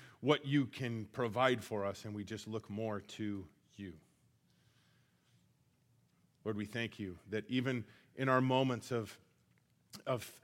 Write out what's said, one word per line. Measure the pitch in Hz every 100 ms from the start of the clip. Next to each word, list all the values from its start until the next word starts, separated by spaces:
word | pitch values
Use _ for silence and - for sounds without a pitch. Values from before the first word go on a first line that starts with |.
| - -
what | 127 147
you | 135 143 127
can | - 127 117 104
provide | - 120 104 131 127
for | 98 110 98
us, | 98
and | 110
we | 104
just | 98 110 107
look | 110 -
more | 101 113 104
to | 95 - 110 101 92 _ _ -
you. | 98 80 _ _ _ _ _ _ _ _ _ _ _ _ _ _ _ _ _ _ _ _ _ _ _ _
Lord, | 104 104
we |
thank | 104 120 113 -
you | 98 87 -
that | 107 104
even | 127 123 123 110 - _ -
in | 135
our | 131
moments | 131 127 135 120 -
of, | 120 104 - _ _ _ _ _ _ _ - -
of | 127 - -